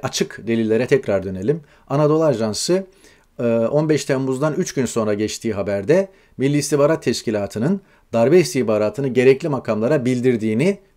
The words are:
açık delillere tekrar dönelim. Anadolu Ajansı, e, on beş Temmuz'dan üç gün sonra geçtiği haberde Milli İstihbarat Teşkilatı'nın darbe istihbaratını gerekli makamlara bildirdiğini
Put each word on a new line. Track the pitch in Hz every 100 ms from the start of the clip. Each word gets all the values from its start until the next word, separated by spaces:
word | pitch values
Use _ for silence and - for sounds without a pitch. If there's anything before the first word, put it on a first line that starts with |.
açık | 127 - - - 104
delillere | 113 110 110 123
tekrar | 135 117 98
dönelim. | 95 92 104 160 - _ -
Anadolu | 139 151 156
Ajansı, | 160 110 107 101 - 185 196 _ - _ _ -
e, |
on | 120 117 113 147 156
beş | 151
Temmuz'dan | - 131 131 131 156
üç | 147 180
gün | 139 117
sonra | 117 107
geçtiği | 104 107 - 113
haberde | 101 98 101 98 175 196 - _ -
Milli | 135 147
İstihbarat | 143 147 147 160
Teşkilatı'nın | 135 117 - 104 98 107 135 196 - _ _
darbe | 117 120 180
istihbaratını | - 135 113 107 107 - 135
gerekli | 120 127 135 165
makamlara | 131 - 107 117 156
bildirdiğini | 120 127 127 117 110 110 175 196 _